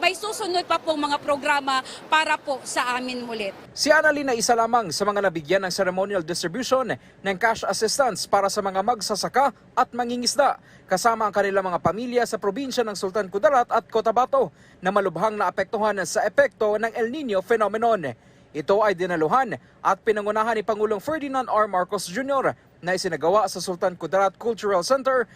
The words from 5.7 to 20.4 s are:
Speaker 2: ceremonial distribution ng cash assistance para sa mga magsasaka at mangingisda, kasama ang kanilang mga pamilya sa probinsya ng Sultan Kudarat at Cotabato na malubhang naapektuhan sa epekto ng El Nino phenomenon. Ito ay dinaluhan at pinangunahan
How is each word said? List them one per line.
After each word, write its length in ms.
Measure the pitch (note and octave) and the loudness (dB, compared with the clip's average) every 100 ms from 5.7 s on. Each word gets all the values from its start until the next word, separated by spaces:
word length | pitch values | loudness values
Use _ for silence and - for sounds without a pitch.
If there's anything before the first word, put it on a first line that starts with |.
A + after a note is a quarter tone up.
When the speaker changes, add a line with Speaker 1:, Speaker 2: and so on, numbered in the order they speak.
Speaker 2:
ceremonial 560 | F3 F3+ F#3 G3+ G3+ E3 | -2 0 0 -2 -2 -4
distribution 640 | F3 F3 G3+ B3 C4 A3+ C3+ | -6 -6 -6 0 0 0 -6
ng 380 | - - F#3+ F#3 | -10 -8 -6 0
cash 240 | A3+ A3+ | 0 0
assistance 640 | - G3 A3 - C4 F#3 - | -2 -2 0 2 0 -2 0
para 240 | G3+ G3 | 2 2
sa 80 | G#3 | 0
mga 240 | G3 F#3+ | -2 -2
magsasaka 720 | G3+ A#3+ - G#3 F3 B3 C#4 - - - | 0 -2 -2 -4 0 2 2 0 -4 -2
at 100 | B3+ | -2
mangingisda, 640 | A#3+ A#3+ B3 A#3+ - C4+ - - - - | -2 -4 -2 0 2 2 0 -8 -20 -4
kasama 380 | F#3 A#3 A3+ G#3+ | 0 2 2 0
ang 60 | G3+ | 2
kanilang 340 | G3 G3 F#3+ | 2 0 0
mga 80 | E3+ | 0
pamilya 440 | E3+ F#3+ B3 A#3+ A3+ | 0 -2 -2 0 0
sa 80 | |
probinsya 480 | G#3+ G3+ G3 C#4 A#3+ | -2 -4 -4 -4 -2
ng 160 | A3+ G3+ | -2 -4
Sultan 320 | F#3+ G3+ F#3+ | -4 -4 -4
Kudarat 400 | G3 D4 C4+ A#3+ | 2 4 4 2
at 160 | A3+ - | 0 0
Cotabato 640 | A3+ A3 A3 B3+ C#4 F#3+ - - - | -2 0 0 2 2 0 -4 -20 -8
na 80 | F3+ | -2
malubhang 480 | G3+ F#3+ E3 A3 G#3 | 0 0 0 -2 0
naapektuhan 640 | G3 - F#3+ G#3+ G#3+ G3+ | -2 -2 -4 -2 0 0
sa 240 | F3 G#3+ G3 | -2 -2 0
epekto 540 | - C#4+ - G#3+ G#3+ | 2 2 2 0 0
ng 80 | A3+ A#3 | -2 -2
El 180 | A3+ | -4
Nino 240 | D4+ C4+ F#3+ - | -4 -2 -2 0
phenomenon. 640 | A#3 G3+ A3 A#3 G#3+ C#3+ A#2 _ _ _ | 2 2 0 0 0 -2 -8 _ _ _
Ito 320 | D3 D3+ G3+ | -6 0 2
ay 160 | G#3+ F3 | 2 0
dinaluhan 560 | F3+ E3+ D#3 B3 B3 C3+ - _ | -2 0 2 2 0 -6 -14 _
at 240 | E3 G3 | -2 0
pinangunahan 560 | - G#3 G#3 G#3+ | 0 -2 -2 -2